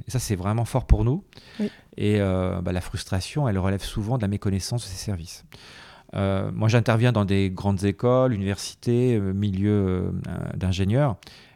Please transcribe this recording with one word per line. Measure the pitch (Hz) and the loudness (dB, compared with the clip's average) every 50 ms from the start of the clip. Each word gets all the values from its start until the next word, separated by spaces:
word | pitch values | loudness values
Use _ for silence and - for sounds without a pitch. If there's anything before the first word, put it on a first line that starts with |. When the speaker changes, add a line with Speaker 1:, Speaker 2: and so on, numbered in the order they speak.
| 107 - | -8 -6
Speaker 1:
Et | |
ça, | - 127 | -6 -4
c'est | - - 110 | -2 -2 -2
vraiment | 87 90 98 107 117 120 | -2 -2 -2 -2 -2 -2
fort | - - 131 - | -2 -2 -2 2
pour | - - 104 107 | 4 4 4 6
nous. | 117 131 190 - _ - - - - - - | 4 0 0 -4 _ -18 -20 -20 -14 -6 -4
Speaker 2:
Oui. | 214 202 - - - _ - | -4 -4 -4 -8 -18 _ -8
Speaker 1:
Et, | - 95 104 104 104 | -2 0 2 4 4
euh, | 101 95 92 92 92 92 92 92 | 4 2 2 2 0 0 -2 -2
bah, | 90 92 90 | -4 -2 -4
la | 90 | -4
frustration, | 90 - - 92 - - 107 92 - - - 151 147 127 | -4 -6 -8 -10 -8 -4 -4 -4 -4 -4 -4 -2 -2 0
elle | 98 95 | 0 0
relève | 90 95 98 98 | 0 0 0 -2
souvent | - - - - 104 104 127 131 | -4 -6 -6 -4 -4 -2 -2 -2
de | 107 | 0
la | 98 | -2
méconnaissance | 101 98 - 104 98 95 92 - 127 120 110 | -2 -2 -2 -2 -2 -2 -2 -4 -4 -6 -6
de | - | -6
ces | 95 92 | -10 -10
services. | - - 101 87 80 82 - - - - - - - - - - - - - - - - - | -6 -6 -6 -6 -8 -10 -16 -18 -20 -20 -20 -20 -20 -20 -20 -20 -20 -20 -20 -20 -18 -10 -4
Euh, | - 98 98 98 95 101 104 107 | -2 0 0 0 0 -2 -4 -2
moi, | 110 107 113 | 0 2 2
j'interviens | 117 120 113 - 113 113 117 123 120 | 4 4 4 4 2 4 4 4 4
dans | 110 104 | 2 2
des | 90 98 98 98 95 | 2 2 2 2 0
grandes | 92 90 - 101 101 92 101 | 0 -2 0 0 0 2 2
écoles, | 101 98 - - 123 123 127 131 131 120 | 0 0 0 2 2 4 4 4 2 2
universités, | 98 98 98 101 - - - - - - 123 120 120 123 127 120 | 0 0 -2 -2 -2 -6 -10 -14 -6 -2 0 2 2 2 2 2
euh, | 110 98 95 95 | 2 0 0 0
milieux, | 98 101 104 95 92 98 104 | 0 0 0 0 0 2 2
euh, | 104 104 98 92 92 90 92 92 90 92 - - 85 85 - - - | 4 4 2 2 0 0 -2 -2 -4 -6 -6 -6 -6 -6 -6 -6 -4
d'ingénieurs. | - - 92 92 87 98 95 104 131 147 139 95 - - - - - - - - | -2 -2 -2 0 0 0 2 2 2 2 0 0 -4 -10 -18 -20 -20 -20 -20 -20